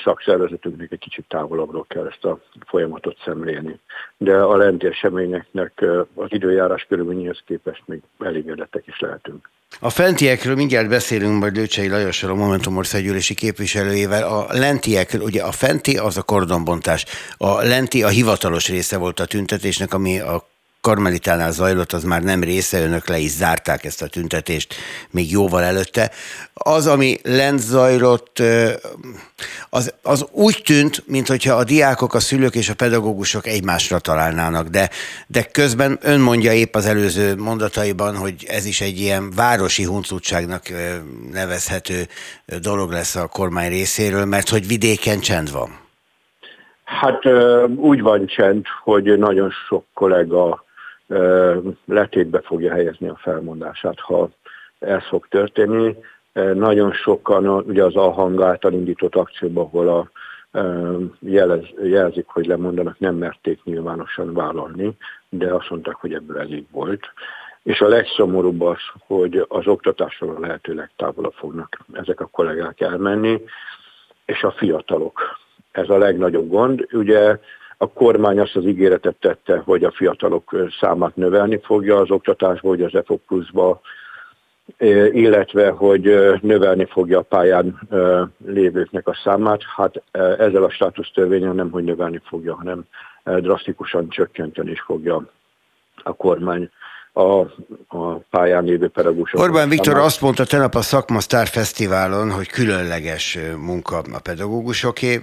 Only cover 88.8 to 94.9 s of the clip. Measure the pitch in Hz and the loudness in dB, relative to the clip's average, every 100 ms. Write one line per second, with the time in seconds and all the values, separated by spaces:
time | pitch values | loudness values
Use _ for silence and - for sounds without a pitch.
88.8 | 98 92 - - 101 98 107 107 - - | -4 -4 -6 -4 0 2 2 0 -4 -2
89.8 | 95 - - 95 92 95 107 95 92 - | -2 -4 -8 -2 0 2 2 4 2 2
90.8 | 95 - - - 92 95 92 92 87 90 | -2 -2 -6 0 2 2 0 -2 -4 -4
91.8 | 85 85 85 85 - 85 82 80 90 90 | -4 -2 -4 -6 -10 -10 -8 -8 -8 -10
92.8 | - - - _ 92 92 90 98 - - | -12 -20 -20 _ -4 -2 0 0 -2 -10
93.8 | - 87 82 - 87 - 78 82 80 82 | -4 -4 -4 -4 -4 -4 -10 -6 -8 -8
94.8 | - | -8